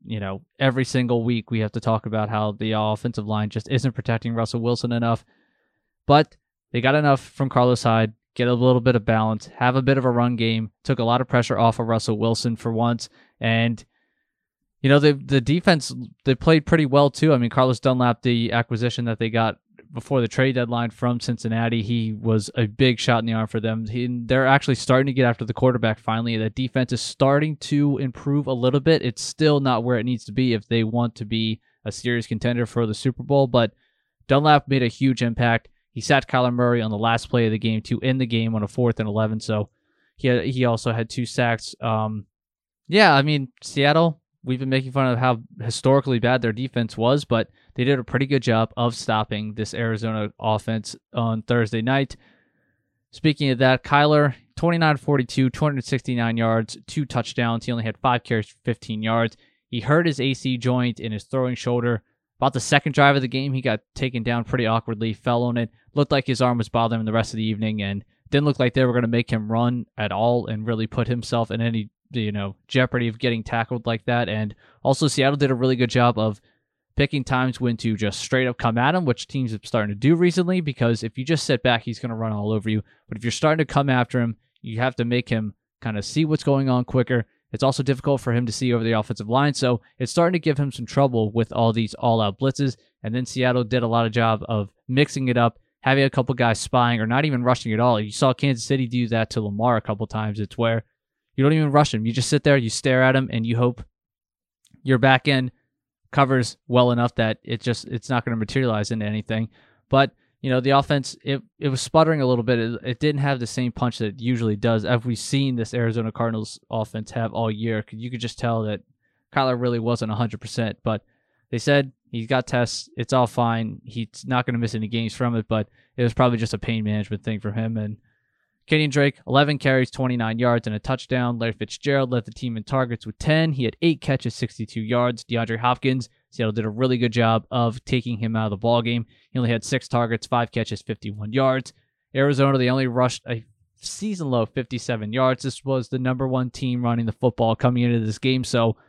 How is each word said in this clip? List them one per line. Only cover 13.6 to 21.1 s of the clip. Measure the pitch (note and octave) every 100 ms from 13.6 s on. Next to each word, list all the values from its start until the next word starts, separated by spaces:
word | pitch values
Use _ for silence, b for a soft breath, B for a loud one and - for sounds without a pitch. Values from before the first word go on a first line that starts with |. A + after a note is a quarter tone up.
| A#2 A2 - _ _ _ _ _ _ _ _ _
you | C3+
know, | C#3+
the, | D3+
the | C#3 C3 C#3
defense, | A#2 E3+ G3 D#3+ - B2 A#2+ _ C3+
they |
played | B2+ E3 D#3+ -
pretty | E3
well, | C#3 C#3+ C#3+
too. | - D#3
I | C3
mean, | A#2+
Carlos | C3 B2+ A#2
Dunlap, | C3+ B2+ B2 A2+
the | B2 A#2 A#2
acquisition | A#2 - A2+ A#2+ - A#2+
that | A2
they | A2+
got | A#2 A2+ - _ _ -
before | A#2 - C3+
the | A2+
trade | - C3+ B2
deadline | A#2+ A#2+ A#2
from | - B2